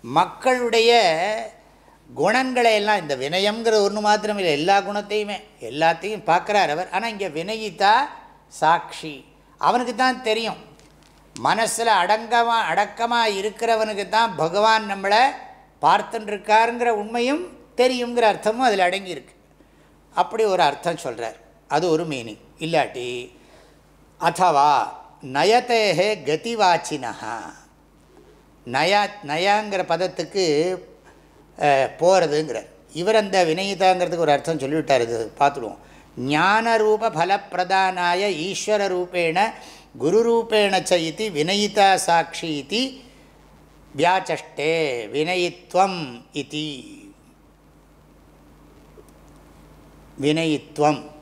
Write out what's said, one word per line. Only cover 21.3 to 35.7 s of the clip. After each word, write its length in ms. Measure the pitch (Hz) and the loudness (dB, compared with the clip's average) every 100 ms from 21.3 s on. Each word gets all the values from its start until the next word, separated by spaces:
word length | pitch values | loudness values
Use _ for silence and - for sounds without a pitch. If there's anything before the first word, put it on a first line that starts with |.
| - _ _ _ | -12 _ _ _
அது 180 | 147 175 | -2 0
ஒரு 160 | 156 165 | 0 -2
மீனிங். 340 | 135 117 107 - _ | -8 -10 -16 -20 _
இல்லாட்டி, 500 | 160 165 127 127 123 123 123 - - - - _ _ _ _ _ | -2 0 -2 -6 -8 -8 -12 -20 -20 -20 -20 _ _ _ _ _
அதவா 520 | 165 165 180 143 147 135 104 - - - 139 | -2 2 2 4 4 4 0 -8 -20 -18 -6
நயதேஹே 840 | 135 180 240 - 233 214 165 202 208 | 0 4 2 2 0 2 2 0 0
கதிவாச்சினஹா. 1120 | 135 151 233 226 190 165 - 151 120 - 110 113 82 - - _ _ _ _ - - - _ _ 123 | -2 -4 -4 0 2 2 -2 -8 -8 -10 -10 -10 -12 -20 -20 _ _ _ _ -20 -20 -20 _ _ -6
நயா, 360 | 131 165 202 202 - | 0 2 2 0 -6
நயாங்கிற 580 | 143 156 190 208 214 196 | -8 -2 0 0 0 -4
பதத்துக்கு, 640 | 156 165 185 180 160 196 180 147 175 185 - - - - _ _ _ - | -2 -2 -2 -4 -6 -2 0 2 0 -4 -10 -20 -20 -20 _ _ _ -2
அஹ், 320 | 147 139 127 - | 2 2 0 2
போறதுங்கிறார். 720 | 170 190 160 147 151 110 - - _ | 4 4 2 0 -2 -8 -10 -20 _
இவர் 220 | 151 180 220 | -6 0 0
அந்த 220 | 202 190 170 | 2 2 2
வினயிதாங்கிறதுக்கு 800 | 165 196 185 185 180 170 170 156 | 0 -4 2 2 4 0 0 2
ஒரு 60 | |
அர்த்தம் 280 | 143 - 160 | 2 0 -4
சொல்லிவிட்டார், 420 | 135 156 147 131 | -2 -4 2 2
இது 160 | 117 117 110 - | 2 -4 -6 0
பார்த்துடுவோம். 420 | 143 139 110 | 0 0 -10